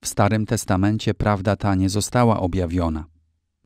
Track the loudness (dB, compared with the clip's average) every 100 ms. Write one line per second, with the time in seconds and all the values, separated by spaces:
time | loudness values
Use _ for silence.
0 | -10 0 2 2 -2 -4 0 0 2 0
1 | -2 -2 0 0 0 0 0 0 0 0
2 | -2 2 2 2 0 -2 -2 0 -2 -2
3 | -8 _ _ _ _ _